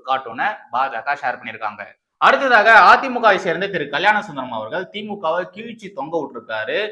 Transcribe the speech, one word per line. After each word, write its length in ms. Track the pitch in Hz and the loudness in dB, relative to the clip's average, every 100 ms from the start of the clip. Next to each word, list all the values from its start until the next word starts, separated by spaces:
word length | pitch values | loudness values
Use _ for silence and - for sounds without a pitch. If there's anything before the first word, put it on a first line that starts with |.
| - | -4
கார்ட்டூனை 420 | 131 120 117 185 214 _ | -4 -4 -6 -6 -6 _
பாஜக 440 | 120 135 117 139 143 | -4 -4 -4 -6 -6
ஷேர் 180 | 135 120 | -6 -8
பண்ணிருக்காங்க. 440 | 110 110 107 104 98 _ _ - | -10 -10 -10 -10 -16 _ _ 0
அடுத்ததாக 600 | 170 254 269 233 220 220 185 | 2 4 4 4 8 8 8
அதிமுகவை 460 | 247 262 240 226 185 | 6 4 0 2 2
சேர்ந்த 320 | 185 165 196 | 0 -4 -4
திரு 200 | 180 143 | -6 -6
கல்யாண 340 | 143 196 214 | -2 0 0
சுந்தரம் 300 | 196 139 127 | -2 -10 -10
அவர்கள் 380 | 117 110 160 185 | -10 -8 -8 -10
திமுகவை 500 | 202 214 196 160 170 175 | -12 -12 -8 -4 -4 -6
கீழ்ச்சி 420 | 202 233 - 196 | -12 -16 -16 -16
தொங்க 220 | - 156 165 | -14 -8 -8
விட்டுருக்காரு, 600 | 139 123 110 110 110 165 214 | -8 -12 -10 -10 -6 -6 -8